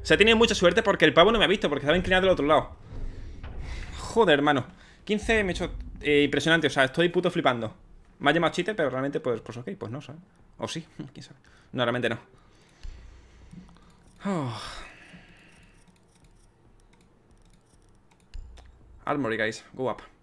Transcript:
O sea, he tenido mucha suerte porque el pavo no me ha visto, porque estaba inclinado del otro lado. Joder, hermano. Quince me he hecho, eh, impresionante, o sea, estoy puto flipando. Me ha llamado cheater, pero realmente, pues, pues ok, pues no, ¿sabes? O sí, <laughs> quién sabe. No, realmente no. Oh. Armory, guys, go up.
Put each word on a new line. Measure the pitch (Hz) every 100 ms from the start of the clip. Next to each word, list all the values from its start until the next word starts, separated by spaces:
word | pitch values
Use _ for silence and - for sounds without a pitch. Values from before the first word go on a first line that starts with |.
O | -
sea, |
he | 160
tenido | 208 226
mucha | 226
suerte | 202 175 175
porque | 208 180
el | 160
pavo | 160 180
no | 226
me |
ha | 156
visto, | 208 180
porque | 139
estaba | 135 170
inclinado | 180 185
del | 185
otro | 175 139
lado. | 151 117 - - - - - - - - - - - - -
Joder, | - 233 208
hermano. | 147 147 143 - - - -
Quince | - 208 - 226
me | 196
he |
hecho, | 170 175 - - -
eh, | - 147
impresionante, | 143 143 147 165 170
o |
sea, | 156
estoy | 131 - 170
puto | 175 175
flipando. | 170 143 123 110 - - - _ _
Me | 135
ha |
llamado | 156 165
cheater, | - 180 208
pero | 147
realmente, | 127 135 156
pues, | 143 113
pues | - 120
ok, | 110 98
pues | 101
no, | 127
¿sabes? | - 165 - _ _ _
O | 113
sí, | - 165 -
<laughs> | 139
quién | -
sabe. | - - _ _ _
No, | 127
realmente | 120 123 117
no. | 113 - _ _ _ _ _ - - - - - - - - - - - _ _ -
Oh. | 196 185 131 110 - - - - - - - - - - - _ _ _ _ _ _ _ _ _ _ _ _ _ _ _ _ - - _ _ _ _ _ _ _ _ - - - - - - -
Armory, | - 147 123 110
guys, | 110 110 -
go | - 127
up. | 95 - _